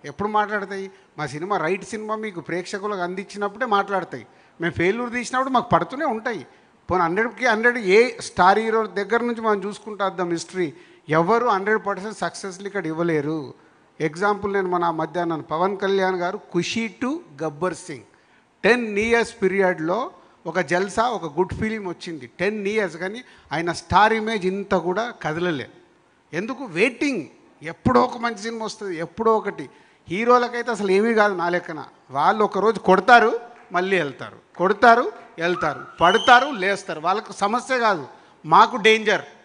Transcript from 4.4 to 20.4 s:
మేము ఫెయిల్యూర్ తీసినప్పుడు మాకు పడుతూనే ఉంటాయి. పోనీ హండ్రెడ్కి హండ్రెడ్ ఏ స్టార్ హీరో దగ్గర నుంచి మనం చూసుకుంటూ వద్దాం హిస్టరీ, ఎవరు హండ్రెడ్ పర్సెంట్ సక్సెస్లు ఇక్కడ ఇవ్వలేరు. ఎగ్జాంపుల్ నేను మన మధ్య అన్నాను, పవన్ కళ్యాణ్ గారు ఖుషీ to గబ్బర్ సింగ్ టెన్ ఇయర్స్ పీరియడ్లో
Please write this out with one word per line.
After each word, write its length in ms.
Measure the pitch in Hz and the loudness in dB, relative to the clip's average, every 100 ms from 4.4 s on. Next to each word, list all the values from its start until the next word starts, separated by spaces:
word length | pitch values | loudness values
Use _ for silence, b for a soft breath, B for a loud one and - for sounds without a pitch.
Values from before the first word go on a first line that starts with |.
| b _ | b _
మేము 120 | 170 | -6
ఫెయిల్యూర్ 380 | - 175 226 247 | 0 0 0 -4
తీసినప్పుడు 380 | 240 226 254 262 | -6 -4 -2 0
మాకు 200 | 254 - | -2 2
పడుతూనే 360 | 262 - 262 311 | 0 0 -4 -4
ఉంటాయి. 420 | 220 233 202 120 b b b - | -4 -6 -8 -10 b b b -4
పోనీ 120 | 180 | 0
హండ్రెడ్కి 420 | 165 185 240 208 247 | 0 0 -2 -2 0
హండ్రెడ్ 320 | 214 233 247 | 4 2 2
ఏ 320 | 196 202 247 - | 4 6 6 0
స్టార్ 400 | - - 180 202 | -8 4 6 6
హీరో 280 | 226 220 214 | 2 0 -2
దగ్గర 340 | 180 190 226 | -4 -2 0
నుంచి 200 | 240 233 | 0 -2
మనం 220 | 220 202 | 0 0
చూసుకుంటూ 420 | 190 196 220 202 190 | -2 -8 -14 -4 -4
వద్దాం 260 | 175 175 | -2 -4
హిస్టరీ, 420 | 170 - 185 165 - B B - | -4 -6 -4 -6 -6 B B 0
ఎవరు 380 | 156 170 233 240 | 2 4 2 2
హండ్రెడ్ 400 | 190 196 220 185 | 0 0 -2 -2
పర్సెంట్ 300 | 190 208 202 | -6 -8 -6
సక్సెస్లు 500 | 175 - 196 180 196 | -8 -8 -14 -10 -8
ఇక్కడ 200 | 196 160 | -6 -4
ఇవ్వలేరు. 680 | 160 170 156 143 160 139 - b b b _ | -2 0 0 -2 -6 -8 -16 b b b _
ఎగ్జాంపుల్ 520 | 160 156 208 202 202 | -4 0 0 0 -2
నేను 160 | 196 185 | -2 0
మన 200 | 175 170 | 0 0
మధ్య 320 | 160 160 165 | -2 -4 -4
అన్నాను, 220 | 170 160 | -2 -4
పవన్ 340 | 131 156 185 196 | -4 -2 0 0
కళ్యాణ్ 380 | 196 196 185 185 | 0 0 0 0
గారు 220 | 175 208 | -4 -6
ఖుషీ 540 | - 175 170 226 226 - | -4 -4 -2 -4 -6 -4
to 120 | 247 320 349 139 | -6 -6 -10 -8
గబ్బర్ 300 | 160 143 180 | -8 -4 -6
సింగ్ 300 | 165 - 135 101 b b b b _ | -6 -14 -16 -16 b b b b _
టెన్ 360 | 190 247 226 202 | 4 4 2 -2
ఇయర్స్ 360 | 226 233 220 - | 2 2 0 0
పీరియడ్లో 680 | 190 190 185 170 156 208 330 - b b | 0 2 2 2 -2 -2 -4 -10 b b